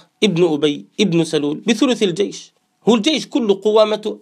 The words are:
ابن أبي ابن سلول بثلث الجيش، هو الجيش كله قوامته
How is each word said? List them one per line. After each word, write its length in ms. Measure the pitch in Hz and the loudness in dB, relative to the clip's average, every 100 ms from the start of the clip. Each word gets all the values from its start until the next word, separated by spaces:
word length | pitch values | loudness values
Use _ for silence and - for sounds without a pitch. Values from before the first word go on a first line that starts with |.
| _ - | _ -2
ابن 280 | 202 165 175 | 0 2 2
أبي 320 | 151 151 147 - - | 2 -2 -2 -6 -2
ابن 240 | 202 165 | 0 0
سلول 380 | 165 156 143 151 208 | 0 -2 -2 -4 -2
بثلث 360 | 226 277 226 | 0 0 0
الجيش، 500 | 202 165 185 - - _ _ _ - | -2 -2 -4 -8 -20 _ _ _ 0
هو 60 | |
الجيش 320 | 233 302 294 - | 2 2 -2 -2
كله 340 | 285 220 196 | -2 -2 0
قوامته 540 | 214 214 214 208 208 208 | 2 2 2 0 -6 -2